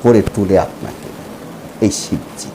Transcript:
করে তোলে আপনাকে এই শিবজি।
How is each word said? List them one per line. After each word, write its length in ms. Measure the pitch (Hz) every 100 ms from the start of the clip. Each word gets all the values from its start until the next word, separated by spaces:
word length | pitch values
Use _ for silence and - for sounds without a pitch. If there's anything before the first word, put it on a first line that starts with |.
করে 180 | 120 113 98
তোলে 220 | - 95 95
আপনাকে 480 | - - - - - - - - - - - - 104
এই 60 | -
শিবজি। 480 | - - - - -